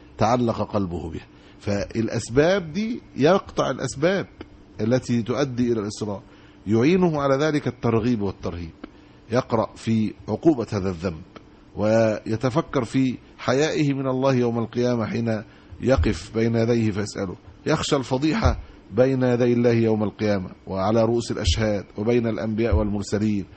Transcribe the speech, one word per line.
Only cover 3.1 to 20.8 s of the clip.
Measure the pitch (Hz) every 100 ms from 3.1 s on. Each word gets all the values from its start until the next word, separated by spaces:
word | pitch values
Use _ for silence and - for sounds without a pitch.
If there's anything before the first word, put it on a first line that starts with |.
| -
يقطع | 143 190 - - 139
الأسباب | 131 131 - 165 196 117 - - - - -
التي | 110 127 123 120
تؤدي | 110 123 143 120 120
إلى | 113
الإصرار. | 101 - 104 98 - - - - 95
يعينه | 113 139 185 180 151
على | 139 135
ذلك | 156 147 131
الترغيب | - 120 113 120 117
والترهيب. | 98 90 98 87 82 - - - - - -
يقرأ | 117 - 113 101 -
في | 113 110 104 - -
عقوبة | 107 165 131 104
هذا | 107 92
الذنب، | 85 92 78 - - - - - 82
ويتفكر | 107 113 110 107 - 110 131 135 - 143
في | 113 131 131 113 - -
حيائه | - 131 151 - 143
من | 135 135
الله | 131 135
يوم | 127 120 117
القيامة | 113 120 123 120 101
حين | 113 117 107 - - - -
يقف | 113 131 117 90 -
بين | 110 117
يديه | 117 113 117 107
فيسأله. | 101 104 - 98 - - - 139
يخشى | 156 - 143
الفضيحة | 120 131 156 226 - - - - -
بين | 104 131 131
يدي | 127 120 123
الله | 120 120
يوم | 117 113 107
القيامة | 104 - 107 101 90 - -
وعلى | 95